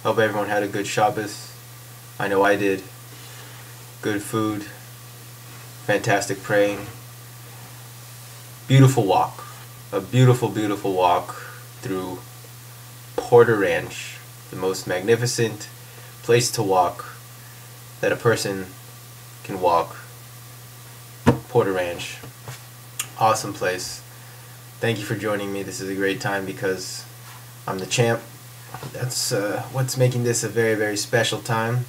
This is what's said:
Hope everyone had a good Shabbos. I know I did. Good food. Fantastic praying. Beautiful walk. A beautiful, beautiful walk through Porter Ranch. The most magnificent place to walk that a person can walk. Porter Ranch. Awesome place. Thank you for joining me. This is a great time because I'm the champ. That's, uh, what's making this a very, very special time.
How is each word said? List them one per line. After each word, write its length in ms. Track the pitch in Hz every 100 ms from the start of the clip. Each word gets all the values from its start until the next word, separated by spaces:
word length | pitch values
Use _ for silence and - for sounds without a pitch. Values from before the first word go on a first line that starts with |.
Hope 160 | 113 107
everyone 300 | 110 104 101
had 140 | 104
a 40 | 101
good 200 | 104 98
Shabbos. 640 | - 107 107 104 - - - - - - - - -
I 80 | 101
know 160 | 95
I 120 | 98 101
did. 280 | 101 95 - - - - - - - - - - - -
Good 200 | - 101
food. 420 | - 113 107 104 104 - - - - - - - - - - - -
Fantastic 560 | 101 113 98 - 98
praying. 440 | - 104 101 101 101 - - - - - - - - - - - - - - - - - -
Beautiful 380 | 135 135 127 98
walk. 400 | 92 92 - - - - - -
A 100 | 101
beautiful, 480 | 95 123 127 120 113
beautiful 440 | 98 107 101 98
walk 420 | 92 90 90 92 - - - - -
through 380 | - 92 92 90 - - - - - - - - - -
Porter 420 | - 120 117 107
Ranch. 600 | 92 85 - - - - - - -
The 60 | 90
most 320 | 92 95 -
magnificent 840 | 90 98 117 123 - 113 104 - - - - - -
place 280 | - 120 120
to 120 | -
walk 500 | 101 92 87 - - - - - - - - - - -
that 100 | 104
a 40 | 101
person 520 | 117 107 104 95 92 - - - - - - -
can 160 | - 98
walk. 360 | 90 85 82 - - - - - - - - - - - - - - - -
Porter 220 | 123 101
Ranch. 480 | 92 87 85 - - - - - - - - - - - -
Awesome 340 | 110 110 107
place. 480 | 95 92 92 - - - - - - - - - -
Thank 200 | 113 110
you 60 | -
for 100 | 104
joining 360 | 107 101 101
me. 120 | 98
This 180 | 95 92
is 80 | 98
a 60 | 95
great 260 | 98 95
time 240 | 104 98 95
because 600 | 95 98 92 - - - - - - - - -
I'm 120 | 95
the 60 | 95
champ. 360 | - 117 117 - - - - - - -
That's, 380 | - 127 - -
uh, 320 | 117 104 98 117
what's 260 | 127 131 135
making 260 | 127 123
this 200 | 120 117
a 60 | 113
very, 260 | 110 113 107
very 220 | 107 101
special 420 | - 120 117 104
time. 460 | - 113 113 123